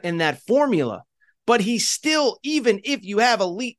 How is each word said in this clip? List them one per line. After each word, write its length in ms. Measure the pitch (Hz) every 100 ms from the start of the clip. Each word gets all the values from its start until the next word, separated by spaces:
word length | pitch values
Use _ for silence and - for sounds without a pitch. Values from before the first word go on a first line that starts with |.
| 175
and 160 | 170
that 200 | 156 -
formula. 600 | - 262 285 180 123 98 - _ _ _ -
But 160 | 233
he 180 | 202 233
still, 600 | - - 302 311 269 -
even 380 | 277 302 240 196
if 220 | 233 269 190
you 140 | 202
have 200 | 247 220
elite 380 | 185 185 247